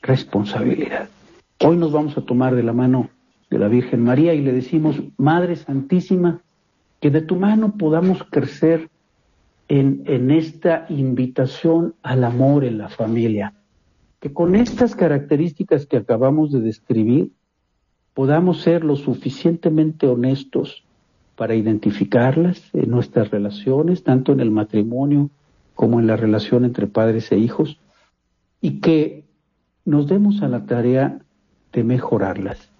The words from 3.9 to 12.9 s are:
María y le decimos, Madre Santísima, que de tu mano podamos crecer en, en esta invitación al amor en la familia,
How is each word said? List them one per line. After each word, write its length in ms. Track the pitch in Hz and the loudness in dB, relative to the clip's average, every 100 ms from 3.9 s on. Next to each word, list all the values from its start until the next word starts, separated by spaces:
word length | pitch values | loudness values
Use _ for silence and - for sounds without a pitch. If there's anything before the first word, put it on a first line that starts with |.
| - | 0
María 300 | 120 127 165 | 0 2 2
y 60 | 160 | 2
le 120 | 135 | 0
decimos, 500 | 127 127 160 156 139 - _ | -2 -2 0 0 -2 -8 _
Madre 380 | 135 170 180 165 | 0 2 0 -4
Santísima, 840 | - 135 135 180 175 185 175 170 _ _ _ _ _ _ | -6 -6 0 -2 0 0 0 -2 _ _ _ _ _ _
que 100 | 147 | 0
de 100 | 147 | 0
tu 160 | 156 180 | 0 -2
mano 400 | 202 220 214 - | 2 2 0 -2
podamos 460 | 160 160 185 185 | 0 2 2 -2
crecer 640 | - - 127 - 160 165 160 _ _ _ _ _ _ _ _ | -2 -4 -4 -2 0 0 -4 _ _ _ _ _ _ _ _
en, 340 | 143 135 139 - | 2 2 0 -2
en 240 | 135 127 | -2 2
esta 560 | 156 156 - 180 160 - | 2 0 -4 -2 -2 -4
invitación 1040 | 151 131 123 127 - 131 - 165 165 170 - | -4 -2 -2 -4 -2 -4 0 0 2 0 -6
al 220 | - 127 | -4 -2
amor 400 | 123 120 135 143 | 0 2 2 4
en 140 | 131 110 | 0 -4
la 100 | |
familia, 680 | 104 | -10